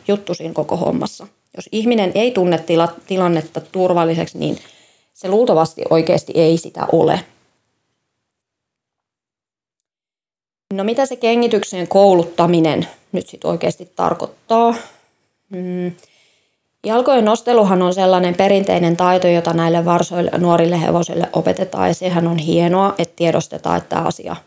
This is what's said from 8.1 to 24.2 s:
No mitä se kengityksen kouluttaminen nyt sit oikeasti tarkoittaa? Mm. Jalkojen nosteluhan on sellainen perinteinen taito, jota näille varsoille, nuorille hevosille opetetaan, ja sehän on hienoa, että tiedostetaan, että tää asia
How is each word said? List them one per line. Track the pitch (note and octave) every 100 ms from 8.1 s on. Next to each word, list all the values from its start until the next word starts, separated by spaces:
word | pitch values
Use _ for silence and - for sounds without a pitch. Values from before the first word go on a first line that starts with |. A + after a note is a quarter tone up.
| _ _ _ _ _ _ _ _ _ _ _ _ _ _ _ _ _ _ _ _ _ _ _ _ _ -
No | G3
mitä | G#3 A#3 C4+
se | B3
kengityksen | A3+ A#3 A#3 G#3+ - F#3 E3+
kouluttaminen | G3 G3+ F3+ E3 - E3+ F3 D#3+ C#3+ F3 - _
nyt | F#3 -
sit | - D3+
oikeasti | E3+ E3+ - F3 -
tarkoittaa? | F3 E3+ - - - A3+ A#3 A#3 - _ _ _ _ _ _
Mm. | F#3 F3+ F3+ F3+ F3+ _ _ _ _ _ _ _ _ G#3
Jalkojen | A#3 C4+ C4 G#3+
nosteluhan | A3+ A#3+ A#3+ G3 F#3
on | F3+
sellainen | F#3 F#3 F#3 F3+ F3+
perinteinen | G3 G3 G3 F3 E3+ E3+
taito, | F3+ F3+ F3+
jota | E3+ E3+
näille | E3 E3 E3+ E3+
varsoille, | F3 F3 F3 - -
nuorille | F3 E3+ E3+ F3
hevosille | - E3+ E3+ E3+ F3
opetetaan, | E3 F3 F3+ F#3 - F3+
ja |
sehän | E3+ F#3 E3+ E3
on | E3
hienoa, | D#3 E3 F3 F#3 G3 G3
että | E3+ -
tiedostetaan, | E3 E3 - D#3 - E3+
että | - -
tää |
asia | E3 B2